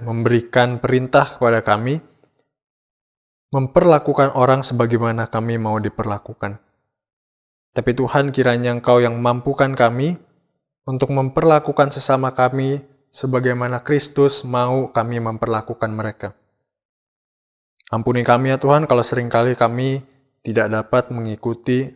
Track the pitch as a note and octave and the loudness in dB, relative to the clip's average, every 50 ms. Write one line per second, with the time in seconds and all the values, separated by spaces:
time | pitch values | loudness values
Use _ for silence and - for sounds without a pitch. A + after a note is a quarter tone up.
0 | A#2 A#2 A#2 A#2 A2+ A#2 A#2+ A#2 A#2 - - B2+ A#2+ B2 B2 A#2+ - B2 C3 B2+ | -8 -6 -4 -2 0 2 2 2 0 0 2 2 2 2 0 -2 -2 0 0 0
1 | B2+ B2+ - C#3 C#3 - - - B2+ A#2 A#2 A2+ G#2+ G#2+ G#2 G#2 A2+ B2+ C#3+ D#3+ | 0 2 2 2 2 2 -2 0 0 2 2 2 2 0 0 0 0 -2 -4 -6
2 | - _ _ _ _ _ _ _ _ _ _ _ _ _ _ _ _ _ _ _ | -8 _ _ _ _ _ _ _ _ _ _ _ _ _ _ _ _ _ _ _
3 | _ _ _ _ _ _ _ _ _ _ - C#3 C3 C3 - F3 F3 F3 D#3+ D3 | _ _ _ _ _ _ _ _ _ _ -2 -2 -2 0 2 4 6 6 4 4
4 | - C#3 C#3 C#3+ C3+ C3+ B2+ C3+ B2+ B2+ C3+ C3+ C3 - B2+ A#2+ A#2+ A#2 A#2+ A2+ | 4 0 2 2 2 2 2 2 2 4 2 2 0 -2 -2 0 0 0 0 0
5 | A#2 A#2 A2+ A2+ A2+ - - A2+ A2+ A#2 A#2 A2+ A2 A2 G#2+ G#2+ G#2 G#2 - - | 0 -2 -2 -4 -4 -4 -4 -4 -4 -2 -4 -4 -2 -2 -2 -4 -4 -6 -6 -6
6 | A2 G#2+ G2+ G2+ - - A2 - - G2+ G2+ G#2 _ _ _ _ _ _ _ _ | -6 -6 -6 -8 -8 -14 -14 -10 -10 -10 -10 -12 _ _ _ _ _ _ _ _
7 | _ _ _ _ _ _ _ _ _ _ _ _ _ _ - - A#2 B2+ A#2+ B2+ | _ _ _ _ _ _ _ _ _ _ _ _ _ _ -8 -4 -2 -2 0 0
8 | C3 B2 - D3 C#3 C#3+ C3 C3+ B2+ B2 A#2+ A#2+ B2 B2 A#2+ A#2+ A#2+ B2+ B2 B2 | 0 0 0 0 0 0 0 0 2 2 2 0 0 -2 -4 -2 2 4 4 6
9 | B2 A#2 A#2 A#2 A#2+ A#2+ A#2+ B2 A#2+ C#3+ C3+ - C#3 C3+ C3+ - B2 A#2 A#2+ B2 | 4 2 0 0 0 0 0 0 -2 -4 0 0 0 0 2 2 2 2 2 0
10 | C3+ D#3+ F3 E3+ - _ _ _ _ _ _ _ _ _ _ _ _ - C3 B2+ | -2 -2 -2 -4 -10 _ _ _ _ _ _ _ _ _ _ _ _ -6 -4 -2
11 | C#3 - C#3 C#3 C3 C3 C3 D#3+ D#3+ E3 D#3 D3+ D3 - C#3+ - C#3+ C#3 - C#3 | -2 -2 0 0 -2 -2 -2 0 2 4 4 2 2 0 0 0 0 0 0 -4
12 | - - C3+ C3 C3 C3 B2+ - B2+ B2+ C3 C3+ C3+ C3+ C#3 C#3+ C#3 _ _ _ | -2 0 0 0 0 -2 0 0 0 0 0 -2 -4 -4 -4 -6 -8 _ _ _
13 | _ _ - - - C3+ B2+ B2 B2+ B2+ B2 B2 B2 B2 B2 A#2+ - - D3+ C#3+ | _ _ -10 -8 -4 -2 -2 0 0 0 0 -2 -2 -4 -4 -6 -4 0 0 0
14 | - - - C#3+ C#3+ C#3 C3+ - - B2 B2 B2 B2 B2 B2+ C3+ C3 - - A#2+ | 0 0 2 2 2 4 2 0 -4 -4 -2 -2 0 0 0 -2 -2 -2 -2 -2
15 | A2+ A#2 A#2+ A#2+ A2+ A2+ A2 A2 - A#2 A2+ A2 A2 - A#2 - - A2 G#2+ G#2+ | -2 -2 -2 -4 -4 -6 -6 -4 -4 -2 -2 -2 -4 -6 -8 -6 -6 -6 -4 -6
16 | A2 A2 G#2 - - G2+ - _ _ _ _ _ _ _ _ _ _ _ _ _ | -8 -8 -8 -10 -12 -14 -14 _ _ _ _ _ _ _ _ _ _ _ _ _
17 | _ _ _ _ _ _ _ _ _ _ _ _ _ _ _ _ - - - A2 | _ _ _ _ _ _ _ _ _ _ _ _ _ _ _ _ -12 -8 -6 -4
18 | A2+ B2 B2 B2 A#2+ A#2+ A#2+ A#2+ C3 C3+ C3+ B2+ - C#3 C#3+ D3+ D#3+ D3 B2 A#2+ | -2 -2 -2 0 2 4 4 4 4 0 0 0 2 4 4 4 4 2 2 2
19 | A#2 - - B2+ A#2+ A#2+ - A#2 A#2+ B2+ B2 - A#2+ A2+ A#2 B2 B2+ C3+ C3+ C3+ | 2 0 -2 -4 -2 0 0 0 2 2 2 2 0 0 0 0 -2 -2 -4 -4
20 | C3 _ _ _ _ _ _ _ - B2 A2 A#2 G#2+ G#2+ A2 G#2+ G#2+ - - B2+ | -8 _ _ _ _ _ _ _ -8 -4 -2 0 0 0 -2 -4 -4 -2 0 -2
21 | - - B2+ A#2 A2+ A2 A2 G#2+ - A#2+ A#2 A#2 - - B2+ B2+ C3+ B2+ - | 0 -2 -4 -8 -6 -6 -8 -6 -6 -6 -6 -6 -4 -2 -2 -2 -2 -4 -10